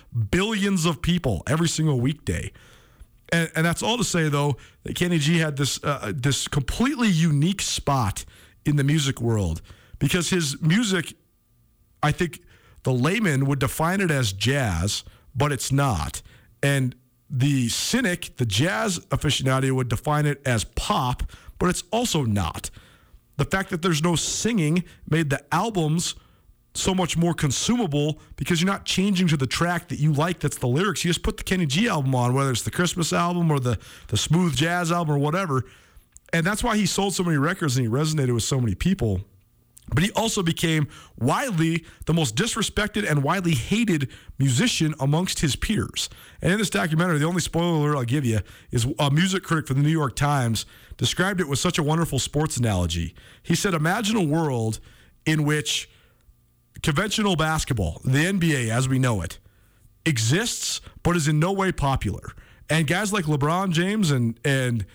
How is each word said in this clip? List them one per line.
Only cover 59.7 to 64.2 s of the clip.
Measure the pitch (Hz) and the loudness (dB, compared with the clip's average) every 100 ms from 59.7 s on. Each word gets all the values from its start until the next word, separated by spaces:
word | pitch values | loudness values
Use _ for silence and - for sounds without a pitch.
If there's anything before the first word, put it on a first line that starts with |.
| _ - _ | _ -20 _
exists | - 127 110 160 240 - - - - - | -4 0 2 2 0 -4 -6 -8 -10 -4
but | - | 0
is | 175 151 | 0 2
in | 151 | 2
no | 170 | 2
way | 196 190 | 0 0
popular. | - 139 131 - 92 - - - - - | 0 0 0 -2 -6 -10 -18 -20 -14 -2
And | 156 151 | 0 2
guys | 170 214 | 0 0
like | 208 151 | -2 0
LeBron | 151 143 175 196 | 0 0 0 0
James | 160 180 220 180 | 0 0 0 2
and, | 135 | 2